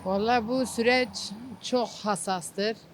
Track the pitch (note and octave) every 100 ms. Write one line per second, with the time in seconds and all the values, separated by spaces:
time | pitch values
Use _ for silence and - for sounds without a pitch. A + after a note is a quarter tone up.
0 | F#3 G3 A3 B3 G#3+ C4 B3+ - A#3 B3+
1 | B3 - - G#3 B3+ G#3 - B3 G#3+ -
2 | G#3 F#3+ - F#3 D#3+ - G#3 A3+ -